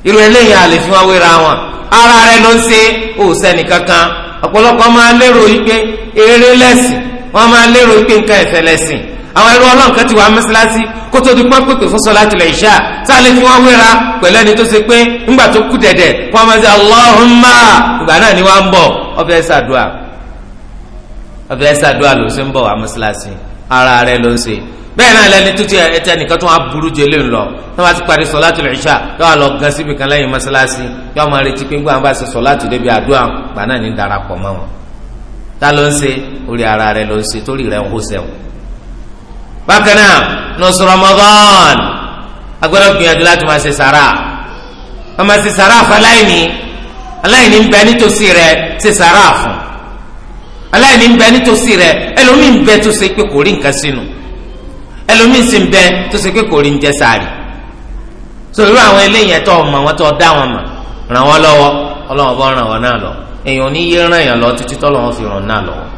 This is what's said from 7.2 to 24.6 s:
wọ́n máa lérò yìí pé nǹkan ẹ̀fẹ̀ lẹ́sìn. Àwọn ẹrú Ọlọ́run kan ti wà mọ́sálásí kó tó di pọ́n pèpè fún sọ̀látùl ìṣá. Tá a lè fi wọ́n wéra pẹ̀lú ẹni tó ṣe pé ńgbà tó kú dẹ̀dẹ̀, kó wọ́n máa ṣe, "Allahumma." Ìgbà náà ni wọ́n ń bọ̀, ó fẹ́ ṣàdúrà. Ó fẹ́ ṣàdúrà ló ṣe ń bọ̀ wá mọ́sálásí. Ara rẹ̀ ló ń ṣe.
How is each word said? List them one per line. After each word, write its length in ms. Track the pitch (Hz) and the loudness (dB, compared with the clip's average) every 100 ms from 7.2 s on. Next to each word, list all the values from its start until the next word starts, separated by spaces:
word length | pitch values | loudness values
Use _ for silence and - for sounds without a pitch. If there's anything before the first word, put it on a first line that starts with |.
| - | -4
wọ́n 180 | 190 233 | 0 4
máa 180 | 240 233 | 4 4
lérò 260 | 240 240 | 4 4
yìí 100 | 214 | 4
pé 100 | 214 214 | 4 2
nǹkan 220 | 214 202 | 2 0
ẹ̀fẹ̀ 240 | 170 170 | 0 0
lẹ́sìn. 380 | 165 160 160 143 - - - | 0 0 -2 -6 -10 -14 -6
Àwọn 200 | - 220 | 0 4
ẹrú 120 | 247 | 4
Ọlọ́run 300 | 254 254 262 | 4 4 4
kan 120 | 247 233 | 2 2
ti 80 | |
wà 140 | 214 208 | 2 4
mọ́sálásí 540 | 220 233 220 214 226 220 - - | 2 2 0 2 0 -4 -8 -2
kó 100 | - | 0
tó 140 | 254 | 2
di 80 | 240 | 2
pọ́n 200 | 247 262 | 4 2
pèpè 220 | 254 262 202 | 2 0 0
fún 100 | 214 | -2
sọ̀látùl 440 | 214 208 214 202 | 0 2 2 2
ìṣá. 320 | 165 - 214 190 - - | 0 0 2 2 0 -8
Tá 120 | - | 0
a 60 | 262 | 2
lè 100 | 254 | 4
fi 100 | 247 | 4
wọ́n 200 | 254 254 | 4 4
wéra 280 | 254 240 226 226 247 - | 4 4 4 2 0 0
pẹ̀lú 180 | 180 214 | 2 2
ẹni 160 | 214 | 2
tó 100 | 214 | 2
ṣe 140 | 226 214 | 2 0
pé 160 | 214 240 233 - | 2 2 2 -2
ńgbà 200 | - 262 226 | 0 2 4
tó 120 | 220 | 2
kú 160 | - - | 0 0
dẹ̀dẹ̀, 340 | 202 180 165 123 - | 0 2 2 0 -2
kó 100 | 208 | 0
wọ́n 80 | 226 | 2
máa 120 | 220 | 4
ṣe, 100 | 214 | 4
"Allahumma." 840 | 208 202 226 240 214 240 240 247 240 233 185 - - | 4 4 6 6 6 6 6 4 4 4 4 0 -4
Ìgbà 160 | 165 160 | 0 2
náà 140 | 220 | 2
ni 80 | 180 | 2
wọ́n 200 | 190 190 | 4 2
ń 80 | 190 | 2
bọ̀, 160 | 185 156 - - | 2 2 -2 -8
ó 80 | - | -6
fẹ́ 180 | 165 165 | 0 0
ṣàdúrà. 420 | 160 151 131 131 98 - - - - - - - - - - - - - - - - | 0 -2 0 -2 -4 -8 -16 -16 -18 -18 -18 -20 -20 -20 -18 -20 -18 -18 -18 -18 -12
Ó 80 | 127 | -2
fẹ́ 180 | 143 | 0
ṣàdúrà 380 | 147 151 135 143 | 2 0 0 0
ló 140 | 127 110 | 0 -2
ṣe 140 | 139 | -4
ń 80 | 135 | -6
bọ̀ 100 | 135 | -2
wá 100 | 113 107 | -2 -4
mọ́sálásí. 540 | 110 - 107 101 101 95 - - - | -6 -6 -6 -6 -12 -16 -16 -18 -4
Ara 380 | 127 127 123 | 0 2 2
rẹ̀ 140 | 123 123 | 2 0
ló 120 | 120 | 0
ń 60 | 120 | -2
ṣe. 160 | 117 104 | -4 -10